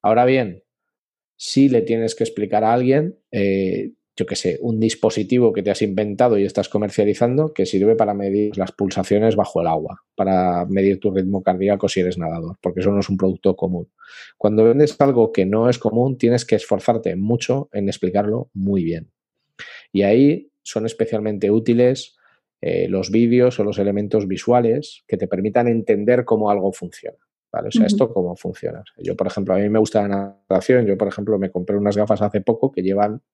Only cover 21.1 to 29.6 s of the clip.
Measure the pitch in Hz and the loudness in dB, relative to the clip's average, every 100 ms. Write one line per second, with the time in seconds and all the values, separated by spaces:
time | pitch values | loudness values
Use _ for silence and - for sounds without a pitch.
21.1 | 107 107 104 101 107 113 117 123 127 - | -2 -4 -2 0 2 2 2 2 0 -8
22.1 | _ _ _ _ _ - 87 87 95 92 | _ _ _ _ _ -4 -2 -2 -2 0
23.1 | 110 117 123 127 123 104 101 98 101 104 | 2 4 4 2 2 -2 0 -2 -2 0
24.1 | 110 98 95 - 123 117 117 - - _ | -2 -2 -4 2 2 2 -2 -6 -20 _
25.1 | 98 95 95 104 120 120 117 107 101 104 | -6 -4 -2 -2 0 0 0 0 0 2
26.1 | 123 120 110 104 101 95 - 87 - - | 0 2 0 2 0 0 -4 -14 -14 -18
27.1 | - _ _ _ - - 233 208 208 120 | -18 _ _ _ -8 -2 2 2 2 0
28.1 | 104 90 87 92 90 - - 98 - 87 | 0 -4 -6 -10 -8 -10 -10 -16 -12 -8
29.1 | 90 95 101 95 92 | -4 -4 -4 -2 0